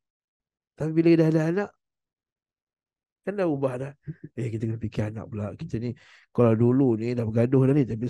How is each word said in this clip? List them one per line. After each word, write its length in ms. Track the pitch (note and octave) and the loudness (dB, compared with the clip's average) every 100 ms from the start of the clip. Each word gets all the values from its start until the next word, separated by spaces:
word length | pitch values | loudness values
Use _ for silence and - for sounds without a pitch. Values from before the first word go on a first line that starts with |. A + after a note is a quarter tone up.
| _ _ _ _ _ _ _ - | _ _ _ _ _ _ _ -8
Tapi 160 | D3+ | -4
bila 180 | D#3+ E3 E3 | 2 4 6
dah 120 | D#3+ | 4
ada 100 | D#3+ D#3 | 2 0
anak, 220 | F3+ G#3 _ _ _ _ _ _ _ _ _ _ _ _ _ _ _ | -2 -4 _ _ _ _ _ _ _ _ _ _ _ _ _ _ _
kan 160 | - G3+ | -8 -2
dah 80 | F3 | -2
ubah 260 | C#3+ C3+ B2 | 0 -2 -4
dah. 120 | C3+ C#3+ - E3 E3 - | -10 -14 -16 -16 -14 -8
Eh, 160 | A#2+ | -6
kita 160 | A2 A2+ | -4 -4
kena 120 | A2+ | -4
fikir 240 | A2 - G#2+ A2 | -6 -6 -6 -6
anak 160 | - | -12
pula. 240 | G#2 G2+ E2+ | -8 -8 -10
Kita 240 | E3 A2+ | -10 -8
ni, 160 | A#2+ - _ - _ - | -8 -10 _ -20 _ 2
kalau 200 | A#2+ A2 | 4 4
dulu 400 | A#2+ B2+ C3+ A2 | 4 4 2 0
ni 160 | A#2 B2 | -2 -4
dah 80 | |
bergaduh 480 | A2+ A2+ A#2+ C3+ C3 | -2 0 2 4 4
dah 40 | D3 | 2
ni, 120 | A#2 | 0
tapi 160 | A2+ | -2